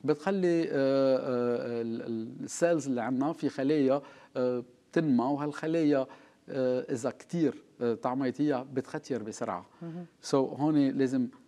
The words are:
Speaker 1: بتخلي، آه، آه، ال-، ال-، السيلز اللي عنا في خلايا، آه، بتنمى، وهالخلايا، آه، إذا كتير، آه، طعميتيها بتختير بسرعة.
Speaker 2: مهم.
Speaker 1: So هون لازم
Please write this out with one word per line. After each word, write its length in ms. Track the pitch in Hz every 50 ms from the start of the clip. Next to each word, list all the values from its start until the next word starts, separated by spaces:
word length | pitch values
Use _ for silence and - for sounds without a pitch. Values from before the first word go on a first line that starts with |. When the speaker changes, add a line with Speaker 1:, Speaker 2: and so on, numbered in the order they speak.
| -
Speaker 1:
بتخلي، 580 | 151 151 147 - 190 196 196 180 175 170 165 165
آه، 60 | -
آه، 1120 | - 139 135 135 135 135 135 135 131 131 131 139 123 123 120 120 120 120 127 123 120 117 117
ال-، 200 | 117 113 113 -
ال-، 420 | - 117 113 110 120 127 151 147
السيلز 420 | 147 - - 175 170 175 160 131
اللي 160 | 139 127 120 113
عنا 300 | 120 131 127 135 151 165
في 160 | - - 139
خلايا، 540 | - - 135 139 156 151 139 127 135 143 143 - - - - - -
آه، 280 | 131 127 127 123 123 120 - - _ _ _
بتنمى، 340 | - 165 165 151 131 120 117
وهالخلايا، 840 | 131 147 139 147 151 143 - - 160 160 165 160 147 147 135 131 131 - - - - _ _ _ -
آه، 380 | - 139 131 127 127 127 - - 143
إذا 180 | 117 117 127
كتير، 520 | 127 - - - - 175 160 135 - - - - _ -
آه، 140 | 123 120 113
طعميتيها 720 | 107 - 131 123 135 139 127 123 - 147 147 139 123 135 135 135
بتختير 500 | 127 127 - - 156 147 - 139 117 107
بسرعة. 440 | 110 107 - 120 107 92 90 92 - - - 170
Speaker 2:
مهم. 240 | 165 160 175 175 165 _ _ - -
Speaker 1:
So 40 | -
هون 540 | 139 135 - - 123 139 156 156 147 139 135
لازم 400 | 131 139 135 127 131 131 123 117 - - -